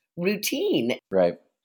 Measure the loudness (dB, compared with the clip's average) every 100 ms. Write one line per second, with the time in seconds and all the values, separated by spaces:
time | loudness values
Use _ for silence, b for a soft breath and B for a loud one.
0 | _ -4 -2 -2 -4 -2 0 0 0 -4
1 | _ 2 2 0 _ _